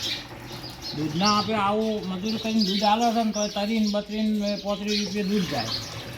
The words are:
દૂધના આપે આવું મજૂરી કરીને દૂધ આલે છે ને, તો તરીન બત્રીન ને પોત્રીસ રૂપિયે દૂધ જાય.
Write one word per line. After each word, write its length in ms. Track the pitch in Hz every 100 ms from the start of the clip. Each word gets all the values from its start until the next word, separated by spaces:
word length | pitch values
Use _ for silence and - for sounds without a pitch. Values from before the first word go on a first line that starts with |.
| - - - - - - - - - 147
દૂધના 440 | 151 156 202 208
આપે 140 | 208
આવું 540 | 220 196 214 220 214 180
મજૂરી 300 | 185 214 220
કરીને 260 | 226 220
દૂધ 200 | 196 196
આલે 280 | 208 214 240
છે 120 | 226
ને, 80 | 226
તો 160 | 208 208
તરીન 440 | 208 208 226 214
બત્રીન 480 | 202 208 214 214 214
ને 200 | 202 202
પોત્રીસ 420 | 190 202 208 208 208
રૂપિયે 180 | 202
દૂધ 260 | 190 208 165
જાય. 180 | 139 113 - - - -